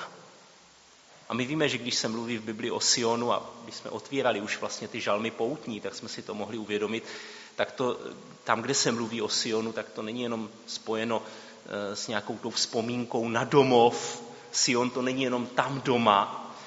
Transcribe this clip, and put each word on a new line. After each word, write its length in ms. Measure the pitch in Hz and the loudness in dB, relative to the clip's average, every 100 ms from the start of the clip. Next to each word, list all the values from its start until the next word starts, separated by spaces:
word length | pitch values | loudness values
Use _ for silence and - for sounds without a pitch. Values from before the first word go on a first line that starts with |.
| - - - - - - - - - - - - - | -10 -14 -20 -20 -20 -20 -20 -20 -20 -20 -20 -18 -6
A 60 | |
my 100 | 113 | -4
víme, 240 | 127 156 143 | -2 2 2
že 100 | 123 | 0
když 160 | 120 | -2
se 140 | - 120 | -2 -2
mluví 300 | 113 117 117 | -2 -4 -4
v 40 | |
Bibli 280 | 110 107 117 | -6 -6 -4
o 100 | 104 | 0
Sionu, 520 | - - 113 117 120 | 2 2 2 2 2
a 180 | 98 - - | 0 -2 -12
když 120 | - | -14
jsme 160 | - 110 | -14 -10
otvírali 500 | 110 - 135 123 107 | -10 -6 0 0 0
už 200 | 107 - | -2 -4
vlastně 280 | 107 - 107 | -6 -8 -8
ty 120 | 117 | -4
žalmy 300 | 110 104 113 | -2 0 -2
poutní, 500 | 110 113 151 - 104 | -2 -4 -4 -8 -8
tak 140 | 98 | -8
jsme 140 | - 113 | -10 -10
si 140 | - | -10
to 120 | 107 | -8
mohli 240 | 104 101 113 | -6 -6 -6
uvědomit, 460 | 101 104 104 113 - - - - - - | -2 0 0 -2 -6 -12 -14 -16 -10 -4
tak 160 | - | -4
to, 260 | - 123 98 60 - - - | 0 -2 -2 -6 -12 -16 -6
tam, 180 | - 113 | 0 2
kde 120 | 117 | 2
se 180 | 139 147 | 2 2
mluví 300 | 117 113 117 | 2 -2 -2
o 60 | 104 | -2
Sionu, 440 | - 123 110 113 | 0 0 0 -2
tak 160 | 110 104 | -4 -8
to 140 | - | -8
není 200 | 110 120 | -6 -4
jenom 280 | 120 113 107 - - | -4 -4 -6 -12 -12
spojeno, 560 | - - 110 117 110 - - - - - | -8 -2 0 0 0 -2 -12 -16 -16 -8
eh, 300 | 101 101 104 | -6 -4 -6
s 120 | - | -4
nějakou 300 | 107 - 110 | -4 -2 -6
tou 120 | 117 | -4
vzpomínkou 760 | - - 120 117 123 117 123 117 | -2 0 0 0 -2 -2 -2 0
na 160 | 113 | 0
domov. 800 | 127 147 131 123 120 - - - - - - | 6 8 10 10 8 6 -4 -8 -12 -16 -6
Sion 380 | - - 120 123 | 0 2 4 2
to 120 | 127 | 0
není 200 | 127 131 | 0 0
jenom 240 | 131 123 117 | 0 0 0
tam 340 | - 131 139 | 0 0 0
doma, 720 | 135 120 113 101 107 - - - | 2 6 8 8 6 0 -10 -14